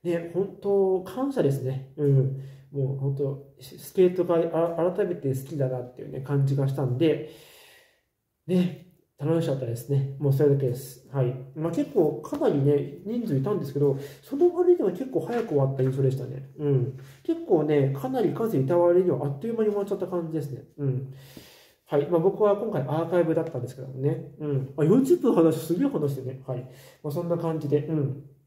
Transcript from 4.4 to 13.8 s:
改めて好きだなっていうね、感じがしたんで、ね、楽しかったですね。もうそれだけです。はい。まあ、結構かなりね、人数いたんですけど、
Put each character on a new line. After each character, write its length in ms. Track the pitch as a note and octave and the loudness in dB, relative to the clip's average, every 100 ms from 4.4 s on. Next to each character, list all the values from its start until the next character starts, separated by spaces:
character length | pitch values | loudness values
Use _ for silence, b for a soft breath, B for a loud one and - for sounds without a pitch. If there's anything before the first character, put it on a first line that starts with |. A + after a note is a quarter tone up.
| E3 D#3+ E3+ E3 F3 F3+ | 2 0 0 0 0 0
改 100 | F#3+ | -2
め 80 | - | -2
て 120 | C3+ | -4
好 180 | C3 - | -4 -6
き 120 | D3+ | -4
だ 100 | C3 | -2
な 120 | B2+ | -4
っ 140 | A#2+ | -8
て 60 | - | -14
い 60 | - | -12
う 40 | |
ね、 120 | - | -10
感 240 | C#3 C#3+ C#3 | -2 0 2
じ 100 | C#3 | 2
が 100 | C3+ | 0
し 80 | |
た 120 | C3+ B2+ | 0 -2
ん 100 | B2 | 2
で、 320 | D#3+ C#3+ B B B B B B B B B _ _ _ - | 2 2 B B B B B B B B B _ _ _ 0
ね、 400 | F3+ F3 - - _ _ _ | 2 2 -4 -18 _ _ _
楽 240 | D3 E3 | -2 0
し 60 | D3 | 0
か 40 | |
っ 80 | C3+ | -2
た 60 | A#2 | -4
で 100 | A#2 | -6
す 140 | - | -2
ね。 260 | C#3 - - | 0 0 -2
も 120 | C#3+ | 0
う 20 | |
そ 120 | C3+ | 4
れ 100 | D3 | 4
だ 20 | C#3 | 4
け 120 | C3 | 0
で 60 | |
す。 320 | - - - - | -4 -10 -18 -8
は 100 | C#3 | -2
い。 120 | B2 - - | -2 -2 -12
ま 140 | D#3 E3 | -6 -4
あ、 20 | |
結 200 | E3 C#4+ | -2 -2
構 320 | G#3+ D3+ D3+ | 2 2 0
か 160 | - D4 | -8 0
な 100 | C4+ | 2
り 60 | |
ね、 460 | D3 C#3 C#3+ - - | 4 4 2 0 -10
人 220 | G3+ A#3+ G#3 | -6 -6 -2
数 100 | C3+ | -2
い 60 | |
た 100 | C#3+ | 0
ん 60 | F#3+ | -2
で 80 | C#3 | -2
す 80 | |
け 40 | |
ど、 200 | C#3+ | 2